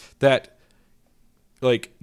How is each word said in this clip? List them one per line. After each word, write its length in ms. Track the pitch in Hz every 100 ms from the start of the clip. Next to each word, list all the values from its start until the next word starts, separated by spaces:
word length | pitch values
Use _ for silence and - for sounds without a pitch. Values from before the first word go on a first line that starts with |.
| - -
that, 400 | 135 131 - _ _ _ _ _ _ _ _ _ _ -
like, 320 | 127 117 - -